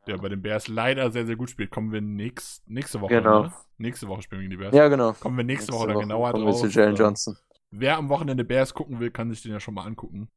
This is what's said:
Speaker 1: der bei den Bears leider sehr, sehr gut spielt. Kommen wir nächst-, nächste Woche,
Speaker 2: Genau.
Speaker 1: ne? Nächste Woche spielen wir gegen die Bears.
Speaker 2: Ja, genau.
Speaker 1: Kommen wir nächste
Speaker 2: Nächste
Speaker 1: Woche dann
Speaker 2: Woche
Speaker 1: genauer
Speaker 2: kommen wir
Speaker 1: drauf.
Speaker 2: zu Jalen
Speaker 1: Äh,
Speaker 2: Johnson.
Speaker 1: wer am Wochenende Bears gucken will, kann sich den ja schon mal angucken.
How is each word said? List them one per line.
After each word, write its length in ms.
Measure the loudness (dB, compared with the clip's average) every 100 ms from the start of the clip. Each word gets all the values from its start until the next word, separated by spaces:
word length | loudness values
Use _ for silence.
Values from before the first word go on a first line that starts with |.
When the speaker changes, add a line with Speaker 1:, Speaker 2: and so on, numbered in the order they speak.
| -10
Speaker 1:
der 120 | -6
bei 100 | -6
den 140 | -6
Bears 260 | -4 -4 -4
leider 440 | -2 0 0 0
sehr, 140 | -2 -4
sehr 120 | -4
gut 120 | -6
spielt. 220 | -6 -8
Kommen 220 | -4 -4
wir 80 | -4
nächst-, 640 | -4 -6 -8 -10 -14 -16 -12
nächste 320 | -10 -6 -4
Woche, 140 | 2
Speaker 2:
Genau. 300 | 4 6 6
Speaker 1:
ne? 100 | 4 -6 -20 -10
Nächste 320 | -10 -8 -10
Woche 140 | -10
spielen 180 | -10 -12
wir 80 | -10
gegen 100 | -8
die 40 |
Bears. 120 | 4 8
Speaker 2:
Ja, 140 | 8
genau. 240 | 6 2
Speaker 1:
Kommen 240 | 0 -4 -4
wir 80 | -2
nächste 260 | -4 -4
Speaker 2:
Nächste 80 | -2
Speaker 1:
Woche 80 | 0
dann 80 | 0
Speaker 2:
Woche 80 |
Speaker 1:
genauer 280 | 0 0 0
Speaker 2:
kommen 140 | 0 2
wir 60 |
Speaker 1:
drauf. 100 | 2
Speaker 2:
zu 60 | 2
Jalen 280 | 6 6 6
Speaker 1:
Äh, 40 |
Speaker 2:
Johnson. 380 | 4 2 -6 -10 _ _ _
Speaker 1:
wer 280 | -2 0 0
am 120 | 2
Wochenende 340 | 0 0 -2
Bears 300 | 0 2 0
gucken 260 | -2 -8 -6
will, 120 | -6
kann 180 | -4 -6
sich 140 | -6
den 80 | -8
ja 80 | -10
schon 160 | -8 -10
mal 100 | -10
angucken. 420 | -12 -12 -12 -14